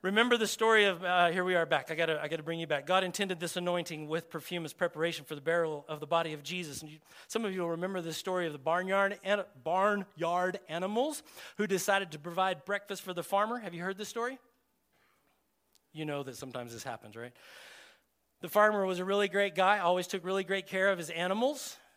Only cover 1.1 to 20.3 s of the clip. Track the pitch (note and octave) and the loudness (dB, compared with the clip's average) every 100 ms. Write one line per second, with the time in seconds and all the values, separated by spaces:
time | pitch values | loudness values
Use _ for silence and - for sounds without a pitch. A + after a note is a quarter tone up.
1.1 | F3+ F3 F3+ F3+ F3+ D#3+ D3+ C3+ D#3+ E3 | 4 4 4 2 2 4 2 0 0 0
2.1 | D#3 D3 D#3+ D#3 E3 E3 D3 C#3 F#3 F#3 | 0 -2 -6 -4 -6 -2 -2 2 2 2
3.1 | F3 G3 F3+ E3+ F3+ F3 F3 E3+ D#3 D3+ | -2 -2 -2 -4 -2 -2 -2 -2 -8 -4
4.1 | D#3+ D#3+ D#3+ - F3 D#3 - F3 D3+ E3+ | -6 -4 -12 -6 -6 -6 -4 -4 0 -2
5.1 | D#3+ D3 D3 C#3 E3+ D#3+ D3+ - D3+ D3 | -2 -10 -6 0 0 0 -4 -8 -10 0
6.1 | E3+ E3 D3+ C#3 F3+ D#3+ B2+ D#3 D3+ _ | 0 0 -6 -6 -6 -6 -10 -12 -18 _
7.1 | - - A3+ A3 F#3+ E3+ E3 F#3 F#3+ E3 | -20 -6 -4 -2 -2 -2 -2 -4 -4 -6
8.1 | D#3 - F3+ E3+ D3 C#3 F3 F#3 G3 G3 | -6 -4 -2 -4 -4 0 0 2 2 2
9.1 | G3 F#3+ G#3 F#3 C3 B2 F#3 G3+ G3+ F#3+ | 0 0 0 -2 -8 -2 2 4 2 -4
10.1 | - E3 F3 F3+ F#3 - D#3+ F#3 A3 C#4+ | -4 0 2 0 -2 -6 -4 -2 0 0
11.1 | D4 - - - - G3+ F#3+ G3 G3 F#3 | -2 -12 -18 -16 -4 0 0 4 2 2
12.1 | D3+ D#3+ E3+ F#3+ F#3 - G3+ G3+ F#3+ F#3+ | -8 -6 0 0 0 -4 -6 -4 -10 -6
13.1 | F3 E3 G3 G#3+ A#3+ G#3 E3+ F3+ G3 G#3 | -6 0 2 2 -2 -6 -6 -6 -6 -8
14.1 | A#3 A#3+ C4 _ _ _ _ _ _ _ | -6 -6 -6 _ _ _ _ _ _ _
15.1 | _ _ _ _ _ _ _ _ D3+ D#3 | _ _ _ _ _ _ _ _ -8 -6
16.1 | C#3+ C3+ A2+ C3 B2 A#2+ A#2 C3 A2+ G#2+ | -6 -8 -10 -10 -10 -10 -10 -10 -10 -12
17.1 | A2 B2 - - - - - - _ _ | -14 -14 -16 -20 -20 -20 -20 -20 _ _
18.1 | _ _ _ F3 G#3 G#3+ G#3 F#3+ F3+ F#3 | _ _ _ 0 6 6 6 0 -2 0
19.1 | G3+ G3+ F#3+ G3+ E3 F#3+ G#3 F3 F3+ F3 | 2 2 2 0 4 4 4 4 2 0
20.1 | F#3+ F3 | -6 -2